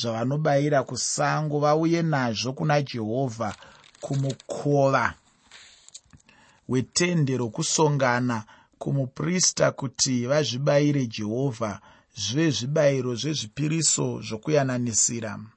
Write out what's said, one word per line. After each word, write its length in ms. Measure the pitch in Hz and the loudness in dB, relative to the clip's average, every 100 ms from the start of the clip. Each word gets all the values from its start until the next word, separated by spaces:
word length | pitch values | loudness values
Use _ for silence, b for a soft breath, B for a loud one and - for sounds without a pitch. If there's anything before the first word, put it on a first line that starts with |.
zvavanobayira 840 | 117 113 123 143 151 143 147 143 | -4 -2 -2 0 2 2 4 2
kusango, 800 | 127 123 - - 147 147 156 147 | 0 -4 -4 -2 0 0 -2 0
vauye 420 | 147 156 165 170 | 2 4 2 2
nazvo 500 | 165 143 123 107 117 | 2 0 0 -2 -4
kuna 300 | 147 160 147 | -2 0 0
Jehovha 720 | 139 123 107 120 135 113 107 - B B B - | 0 -4 -2 -2 -2 -2 -6 -6 B B B -16
kumukova 1120 | - 139 135 131 - - 143 143 135 135 113 - _ _ B B B B B - - - - b b b - | -6 -2 -2 -4 -8 -4 2 4 4 4 0 -4 _ _ B B B B B -20 -20 -20 -20 b b b -2
wetende 680 | 127 113 - 175 170 135 127 | -2 0 0 0 2 2 0
rokusongana, 1080 | 120 131 160 - 151 143 131 120 123 113 - B B _ | -2 -2 -2 2 2 4 2 2 0 -2 -6 B B _
kumuprista 920 | 147 139 127 - 151 180 - - 139 | -4 -2 -2 -4 -2 0 0 2 2
kuti 560 | - 135 - - 123 120 | 2 -6 -2 0 0 0
vazvibayire 800 | 147 135 123 147 143 147 143 120 | 0 0 -2 2 4 4 2 -2
Jehovha, 720 | 107 104 117 139 117 107 92 b b b - | -4 -4 -2 -2 -2 -6 -6 b b b -8
zvive 340 | 101 135 165 | -4 0 2
zvibayiro 640 | - 127 156 147 135 123 | 0 0 2 4 2 0
zvezvipiriso 1080 | 120 139 143 110 - 151 165 151 - 131 120 | -4 -4 -6 -6 -4 -2 0 0 0 0 -4
zvokuyananisira. 1160 | 110 113 - 151 135 123 120 110 - 120 110 104 110 | -8 -8 0 2 2 0 -2 0 0 -2 -8 -10 -14